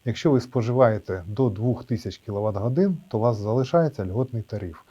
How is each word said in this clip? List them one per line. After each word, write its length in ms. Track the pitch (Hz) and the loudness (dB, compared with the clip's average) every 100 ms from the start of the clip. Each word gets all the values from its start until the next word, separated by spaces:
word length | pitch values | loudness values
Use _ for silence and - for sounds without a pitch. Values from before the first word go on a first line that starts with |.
Якщо 260 | 120 113 165 | -8 0 2
ви 100 | 135 | 2
споживаєте 840 | - 127 113 123 123 107 - 95 85 | 2 -2 0 4 4 4 -4 -6 -6
до 240 | 104 127 | 0 0
двох 340 | 95 117 120 | 0 -2 -2
тисяч 340 | - 117 101 - | -2 -4 -4 -10
кіловат 380 | - 101 107 98 | -8 -4 -2 -2
годин, 400 | 113 135 196 175 - | -2 2 0 0 -4
то 100 | 110 | 0
у 20 | |
вас 160 | 117 107 | 2 0
залишається 720 | 101 123 131 170 160 - 95 | 0 0 2 2 2 -2 -4
льготний 360 | 101 131 117 | -2 -4 -4
тариф 340 | - 104 92 85 _ | -8 -8 -8 -12 _